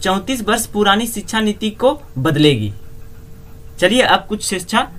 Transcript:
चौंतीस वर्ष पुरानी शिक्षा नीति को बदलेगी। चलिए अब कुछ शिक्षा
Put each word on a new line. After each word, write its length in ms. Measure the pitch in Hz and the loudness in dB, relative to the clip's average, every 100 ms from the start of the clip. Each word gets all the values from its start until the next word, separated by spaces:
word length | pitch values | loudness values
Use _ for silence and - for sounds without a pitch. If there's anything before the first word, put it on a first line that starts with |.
चौंतीस 400 | 196 196 190 254 | -2 -2 -2 -4
वर्ष 240 | 202 233 - | 0 -2 0
पुरानी 400 | 208 202 202 233 | 2 4 4 2
शिक्षा 340 | 208 - 226 | -6 -4 0
नीति 300 | 214 208 214 | 0 0 -4
को 220 | 208 254 - - 131 | 2 2 2 -4 -2
बदलेगी। 540 | 131 143 151 123 104 - - - - - - - - - - - | 0 4 4 4 0 -6 -12 -14 -14 -16 -16 -18 -18 -18 -14 0
चलिए 240 | 180 247 | 2 4
अब 240 | - 196 - | 4 2 0
कुछ 160 | 208 | -6
शिक्षा 440 | - 185 175 220 269 | -4 -6 -2 0 0